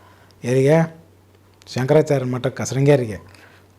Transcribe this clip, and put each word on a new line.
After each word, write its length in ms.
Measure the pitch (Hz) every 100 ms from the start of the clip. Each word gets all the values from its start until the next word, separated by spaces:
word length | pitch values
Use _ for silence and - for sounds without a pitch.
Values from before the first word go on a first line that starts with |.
| - - _ _
ಎಲ್ಲಿಗೆ, 520 | 123 131 135 160 160 - - _ _ _ _ _ -
ಶಂಕರಾಚಾರ್ಯ 520 | - 131 151 147 139 127
ಮಠಕ್ಕೆ 440 | 127 123 - 110
ಶೃಂಗೇರಿಗೆ 680 | 131 143 139 117 92 - - - - _